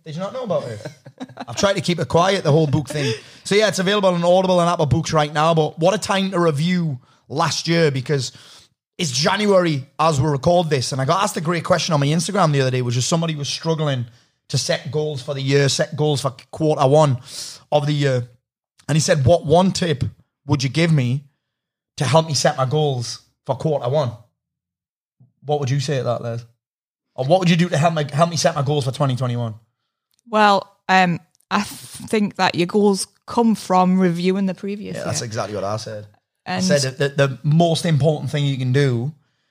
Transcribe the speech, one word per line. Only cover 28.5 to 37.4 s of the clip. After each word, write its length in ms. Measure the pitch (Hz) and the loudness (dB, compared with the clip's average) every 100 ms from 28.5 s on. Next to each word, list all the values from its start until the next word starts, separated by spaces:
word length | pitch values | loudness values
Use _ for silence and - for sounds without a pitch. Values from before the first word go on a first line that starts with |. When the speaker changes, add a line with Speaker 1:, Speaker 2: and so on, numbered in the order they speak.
| 156 | 0
Speaker 1:
my 60 | |
goals 240 | 135 151 131 | -2 -2 -2
for 60 | |
twenty 240 | 127 139 123 | -2 -2 -2
twenty-one? 400 | 127 120 117 107 _ _ _ _ _ _ 240 | -4 -4 -6 -8 _ _ _ _ _ _ _
Speaker 2:
Well, 500 | 214 208 196 - _ - | 2 4 2 -2 _ 0
um, 320 | 185 180 170 - _ - | 2 2 0 -8 _ -6
I 80 | 196 | -4
th-, 80 | 202 - - - - | -4 -10 -18 -18 -4
think 260 | 226 202 - | -2 -2 -2
that 200 | 185 139 | -2 0
your 120 | 175 | 0
goals 400 | 214 208 196 - _ - | 2 2 2 -4 _ -6
come 300 | - 233 202 | 0 2 0
from 440 | - 185 185 185 | 0 2 4 4
reviewing 460 | 185 170 180 190 190 | 2 2 0 0 -2
the 80 | |
previous 400 | 180 196 208 185 180 | -4 -8 -10 -10 -8
Speaker 1:
Yeah, 60 | |
Speaker 2:
year. 40 | - | -6
Speaker 1:
that's 160 | - | -6
exactly 340 | 117 110 101 104 | -6 -6 -6 -4
what 80 | |
I 140 | 98 107 | -4 -6
said. 300 | - 104 104 _ _ _ - | -8 -12 -16 _ _ _ -8
Speaker 2:
And 120 | 185 | -4
Speaker 1:
I 20 | 185 143 | 0 0
said 200 | 131 131 | 0 -2
that 200 | 139 139 | -2 0
the, 100 | 139 | 0
the 120 | 123 | 0